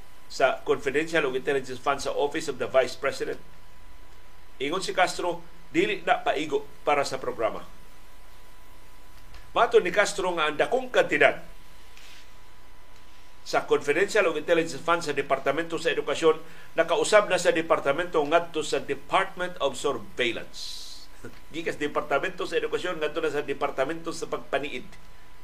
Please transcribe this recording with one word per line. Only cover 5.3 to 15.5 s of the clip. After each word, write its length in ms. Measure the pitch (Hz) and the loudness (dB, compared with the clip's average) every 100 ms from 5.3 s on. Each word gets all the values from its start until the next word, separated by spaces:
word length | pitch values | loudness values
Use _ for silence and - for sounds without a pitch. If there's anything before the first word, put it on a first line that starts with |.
| 165 - - - | -2 -6 -10 -2
dili 320 | 156 208 196 | 2 2 2
na 160 | 190 - | 4 4
paigo 480 | - 156 156 139 - - | 4 0 0 -2 -2 -4
para 240 | - 143 135 | 2 4 2
sa 80 | 131 | -2
programa. 480 | 127 113 110 92 - - - - - - - - - - - - - - - - - - - 180 | -4 0 0 -2 -8 -10 -10 -10 -10 -10 -10 -10 -10 -10 -10 -10 -10 -10 -10 -8 -8 -8 0 4
Mato 240 | 233 226 | 6 6
ni 80 | 180 | 6
Castro 480 | 202 196 - 180 170 | 4 4 2 0 2
nga 160 | 151 | 2
ang 80 | 147 | 2
dakong 320 | 143 262 254 | 2 2 2
kantidad 560 | 208 - 151 131 - - - - - - - - - - - - - - - - - - - - - - | 4 4 8 6 6 -4 -10 -10 -10 -10 -10 -10 -10 -10 -10 -10 -10 -10 -10 -10 -10 -8 -10 -10 -8 0
sa 160 | 147 | 0
confidential 640 | - 147 143 147 196 214 175 | 2 2 2 2 2 4 4
o 80 | 151 | 2
intelligence 480 | 151 170 160 135 | 2 2 2 0
fund 160 | 165 170 | 0 2
sa 160 | 147 139 | 0 -2
Departamento 640 | 135 131 139 | 0 0 2